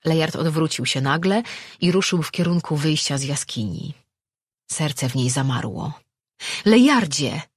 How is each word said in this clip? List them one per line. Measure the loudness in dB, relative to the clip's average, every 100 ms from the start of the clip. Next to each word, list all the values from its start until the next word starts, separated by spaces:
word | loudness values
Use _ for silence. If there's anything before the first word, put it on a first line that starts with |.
Lejard | 2 2 2 0
odwrócił | 0 2 0 -2 -4
się | -2
nagle | 0 2 2 0 -2 -10 -16 -2
i | 2
ruszył | 2 2 0
w | -2
kierunku | -2 0 0 0 -2
wyjścia | 0 0 0 -4
z |
jaskini. | -2 -4 -6 -6 -6 -6 -10 -14 _ _ _ _ _ _ _
Serce | -4 -4 -2 -4
w |
niej | 0 0
zamarło. | 0 0 0 -4 -6 -8 -10 _ _ _ _ -10 -2
Lejardzie! | 4 6 6 4 2 -2 -2 -4 -10